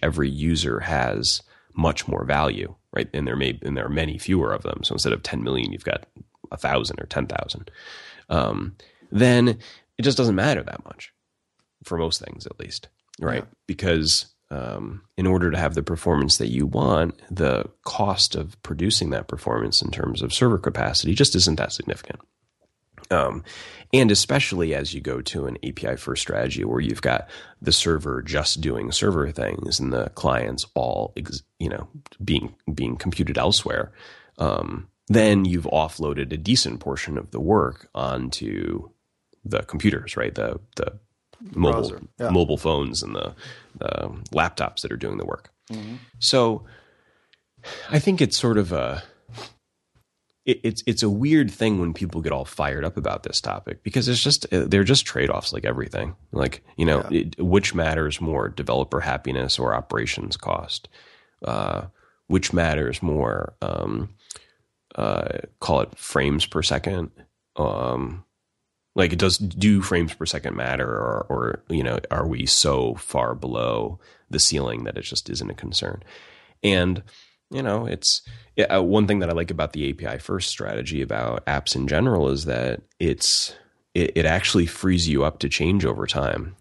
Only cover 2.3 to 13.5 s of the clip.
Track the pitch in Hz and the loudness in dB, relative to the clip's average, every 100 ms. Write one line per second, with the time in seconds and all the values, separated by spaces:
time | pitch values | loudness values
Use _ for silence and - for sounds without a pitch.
2.3 | 71 73 50 50 - _ - - 71 67 | 2 2 0 -6 -12 _ -6 -4 -4 -2
3.3 | 65 67 58 65 67 55 73 78 80 - | -2 -2 -2 -4 -4 -2 -2 -2 -4 0
4.3 | 92 60 50 50 - - - 64 52 - | 2 2 -2 -4 -4 -4 -2 0 -2 -2
5.3 | 58 58 65 52 50 - - - - - | -4 -2 -2 -2 -4 -4 -4 -6 -20 -20
6.3 | _ - - 71 67 - - - - 65 | _ -14 -6 0 0 -2 -6 -6 -4 -4
7.3 | - - - - - - - - - - | -4 -6 -10 -14 -20 -20 -18 -20 -20 -2
8.3 | 82 55 50 95 - - _ - 101 123 | 0 0 -2 -6 -10 -20 _ -4 4 6
9.3 | 123 120 - - - _ - 135 127 117 | 8 6 2 -6 -20 _ -2 2 4 4
10.3 | 95 151 104 57 - 50 - - _ _ | 4 2 0 -2 -10 -16 -20 -20 _ _
11.3 | _ _ _ _ _ - 85 82 - - | _ _ _ _ _ -6 -2 -2 -4 -8
12.3 | - - - 50 - - _ _ - 78 | -14 -14 -14 -12 -12 -14 _ _ -6 -2
13.3 | 60 - | -2 -6